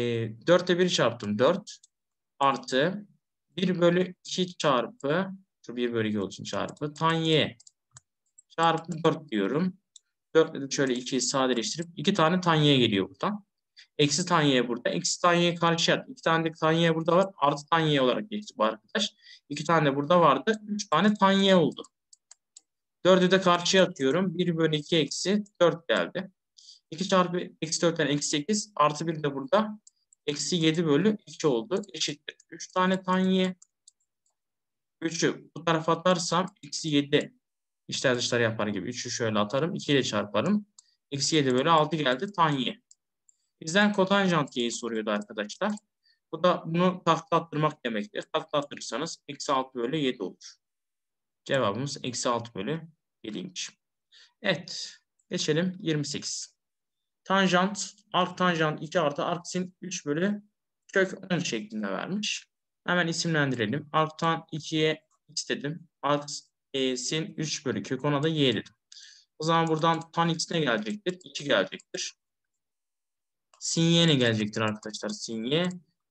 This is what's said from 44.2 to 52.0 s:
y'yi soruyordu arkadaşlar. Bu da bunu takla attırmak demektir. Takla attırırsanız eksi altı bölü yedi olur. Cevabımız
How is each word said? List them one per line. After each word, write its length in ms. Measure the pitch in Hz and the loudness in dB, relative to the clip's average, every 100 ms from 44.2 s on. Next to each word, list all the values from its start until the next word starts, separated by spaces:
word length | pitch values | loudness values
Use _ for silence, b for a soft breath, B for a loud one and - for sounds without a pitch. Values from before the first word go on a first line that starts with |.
| 190 165 131 127 | 2 2 0 -2
y'yi 160 | 120 | -4
soruyordu 380 | 113 117 113 107 | -4 -6 -4 -2
arkadaşlar. 600 | 104 104 110 104 - 202 208 _ _ _ _ - | -4 -4 -8 -8 -4 -4 -6 _ _ _ _ -16
Bu 100 | 156 | -2
da 200 | 180 165 160 | 0 0 -2
bunu 360 | 170 185 180 | 0 2 0
takla 320 | - 160 - 165 | 0 0 0 -2
attırmak 480 | 165 151 156 147 | -2 -2 -2 -2
demektir. 400 | 123 110 104 - - | -8 -6 -8 -10 -6
Takla 260 | - - 147 | -8 -4 -4
attırırsanız 600 | - 110 - 117 165 - - | -4 -10 -8 -8 -8 -10 -16
eksi 240 | 147 - | -12 -2
altı 260 | 135 127 123 | -2 -2 -4
bölü 180 | 117 160 | -4 -2
yedi 260 | 135 127 | -2 -2
olur. 320 | 90 - - - _ _ _ _ _ _ _ _ | -8 -10 -20 -20 _ _ _ _ _ _ _ _
Cevabımız 540 | - 135 110 107 143 - | -4 0 0 -2 -6 -8